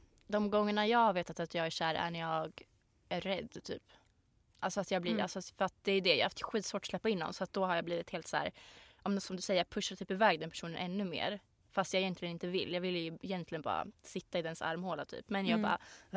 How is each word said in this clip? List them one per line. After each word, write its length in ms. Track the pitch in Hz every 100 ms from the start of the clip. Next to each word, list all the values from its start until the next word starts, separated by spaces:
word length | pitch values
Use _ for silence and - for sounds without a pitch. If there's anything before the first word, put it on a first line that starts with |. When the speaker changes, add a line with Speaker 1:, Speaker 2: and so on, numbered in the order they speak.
| - _ -
Speaker 1:
de 240 | 208 208
gångerna 360 | 208 208 208 214
jag 120 | 240
har 140 | 226
vetat 280 | 180 170 165
att 140 | 165
jag 120 | 170 165
är 40 |
kär 240 | - 165
är 160 | 156 170
när 100 | 170
jag 420 | 165 160 160 - - _ _ _ -
är 120 | 180
rädd, 360 | 185 180 - -
typ. 180 | - - _ - _ _ _ _ _ -
Alltså 200 | 185 202
att 100 | 185
jag 120 | 185
blir, 100 | 175
Speaker 2:
Mm. 100 | 208
Speaker 1:
alltså, 180 | 180 196 - -
för 80 |
att 100 | 190 _
det 100 | 202
är 80 | 196
det, 100 | 180
jag 60 | 139
har 60 |
haft 180 | 123 -
skitsvårt 400 | - 220 - 196
att 40 | -
släppa 220 | 185 220
in 100 | 190
någon, 140 | 160
så 120 | -
att 80 | 190
då 120 | 196
har 120 | 185 170
jag 80 |
blivit 260 | 165 170 -
helt 180 | 170 -
så 80 | 147
här, 140 | 165 - - - - -
ja, 60 | 202
men 100 | 196
som 160 | - 185
du 60 |
säger, 180 | - 180
jag 100 | 175
pushar 260 | 208 - 185
typ 140 | 190
iväg 300 | 190 220 160
den 100 | 165
personen 260 | - 170 165
ännu 280 | 180 196
mer. 360 | 190 156 147 208 _ _ _
Fast 240 | - 180
jag 60 | 190
egentligen 300 | 190 175 175
inte 140 | 170 180
vill. 240 | 180 98
Jag 80 | 175
vill 160 | 185 175
ju 220 | 165 165
egentligen 400 | 180 185 160 160
bara 240 | 123 80 202 -
sitta 360 | - 185 - 180
i 40 |
dens 200 | 160 165
armhåla, 420 | 160 165 180 147
typ. 260 | 143 - -
Men 160 | 196 190
jag 120 | 226
Speaker 2:
Mm. 40 |
Speaker 1:
bara, 160 | 208 170 - - -